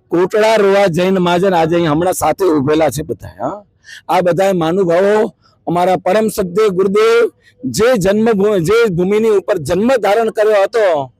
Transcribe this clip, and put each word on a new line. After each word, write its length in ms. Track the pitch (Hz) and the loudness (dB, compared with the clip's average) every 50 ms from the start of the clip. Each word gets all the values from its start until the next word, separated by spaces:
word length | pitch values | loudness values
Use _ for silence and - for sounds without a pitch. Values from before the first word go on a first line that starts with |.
| _ _ | _ _
કોટડા 440 | - 165 185 185 - 214 214 220 226 | -2 0 0 0 0 0 2 2 2
રોવા 320 | 220 202 196 196 196 202 196 | 2 2 2 2 2 2 0
જૈન 320 | 156 160 180 185 190 190 | 0 0 0 0 0 0
મહાજન 340 | 180 175 175 175 185 202 185 | 0 0 0 0 0 0 2
આજે 220 | 165 165 160 170 | 0 0 0 0
અહીં 160 | 170 170 160 | 0 0 0
હમણાં 220 | 147 156 175 185 175 | 0 0 0 -2 -2
સાથે 320 | - 151 151 156 - 196 | -2 -2 -2 -2 0 0
ઉભેલા 440 | 180 156 151 131 147 151 160 160 147 | 0 0 0 0 0 0 0 0 0
છે 140 | - 147 160 | -2 -4 -8
બધા, 320 | - 117 - - 85 82 87 | -10 -10 -12 -12 -18 -14 -10
હા. 260 | 110 135 180 208 202 _ _ _ _ - - - - - | -10 -10 -10 -10 -16 _ _ _ _ -20 -20 -18 -8 -4
આ 140 | 160 185 | -2 0
બધા 320 | 180 180 170 151 190 196 196 | 0 0 0 0 0 0 0
મહાનુભાવો 800 | 180 160 160 170 196 196 170 165 175 196 202 208 214 220 220 - _ _ _ _ _ _ - | 0 -2 -2 0 0 0 0 2 2 2 2 2 0 0 -2 -6 _ _ _ _ _ _ -4
અમારા 300 | 165 175 180 185 185 175 | -2 0 0 0 0 -2
પરમ 320 | - 180 185 220 220 220 | -2 0 0 0 0 -2
સદ્ય 400 | - - 196 175 170 208 220 214 | -2 -4 -6 -4 -2 0 0 0
ગુરુદેવ 640 | 185 175 196 202 190 415 440 453 453 466 466 370 - _ _ _ _ _ - | 0 0 -2 0 0 2 2 2 2 2 0 0 -4 _ _ _ _ _ -10
જે 340 | - 113 143 214 247 262 220 | -6 -2 0 2 2 2 2
જન્મભૂ-, 600 | 165 190 202 214 220 226 226 190 190 208 214 190 | 0 0 0 2 0 0 0 2 0 0 0 0
જે 300 | 160 156 208 233 233 220 | 0 0 2 2 2 0
ભૂમિની 400 | 175 160 180 185 208 214 220 226 | 0 -2 -2 0 0 0 2 2
ઉપર 280 | 214 196 - - 208 185 | 2 0 0 -2 -4 -4
જન્મ 400 | 147 131 175 175 214 240 269 247 | -4 -4 -2 0 0 0 0 0
ધારણ 340 | 190 196 202 226 233 220 | 0 0 0 0 0 -2
કર્યો 320 | 202 - 214 214 214 202 196 | -2 0 0 2 2 2 0
હતો 480 | 202 - 233 214 190 165 147 135 127 - _ | 0 0 0 2 2 0 0 -4 -6 -12 _